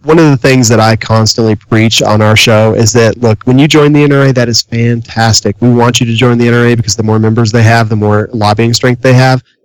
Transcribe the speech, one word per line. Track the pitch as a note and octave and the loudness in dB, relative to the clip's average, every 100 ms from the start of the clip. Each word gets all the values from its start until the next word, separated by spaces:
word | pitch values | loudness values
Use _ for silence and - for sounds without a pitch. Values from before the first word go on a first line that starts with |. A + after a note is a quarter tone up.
one | C#3+ E3 | 0 2
of | D#3 | 2
the | C3+ | 2
things | C#3 C3 A2+ | 2 2 2
that | A2+ | 2
I | A2 A2 | 0 0
constantly | - A2 A2 - A2 G#2 | -2 -2 -2 -2 -2 -2
preach | - A2 A2+ - | -2 0 0 0
on | G#2+ G#2+ | -2 0
our | G#2+ G#2+ | 2 0
show | - G#2+ A2 | 2 2 2
is | A2 A2 | 0 0
that, | A#2 A2+ - | 0 0 0
look, | A#2 G#2 | -2 -2
when | - C3 | 0 0
you | D3+ | 2
join | D3+ D3 | 2 2
the | D3 | 2
N | D3 | 2
R | C#3 C3+ | 2 0
A, | |
that | B2+ A#2+ | 0 -2
is | A#2 | -4
fantastic. | - A#2 A#2 A#2 A#2 A2+ A2+ G#2+ G#2 - | -6 -4 -2 -4 -6 -4 -2 -2 -4 -2
We | B2 | 0
want | A#2+ A#2+ A#2 | 2 0 -2
you | A#2 | -2
to | |
join | A2+ B2 A#2+ | 0 0 0
the | A#2+ | 0
N | |
R | A#2+ A#2+ | 0 0
A | |
because | A#2+ A2+ - | 0 -4 -4
the | |
more | A2 A2 | -2 0
members | A2 A2+ A2+ | 0 0 0
they | A#2 | 2
have, | A2 A#2 A2 | 2 2 -2
the | A2 | -2
more | G#2 G#2 G#2 | -2 -2 -4
lobbying | A#2+ G#2 G#2+ A#2 | -4 -2 0 -2
strength | A#2+ B2+ B2 | -2 -2 -2
they | C3 | 0
have. | B2+ C3 C3 - _ | 2 2 -2 -6 _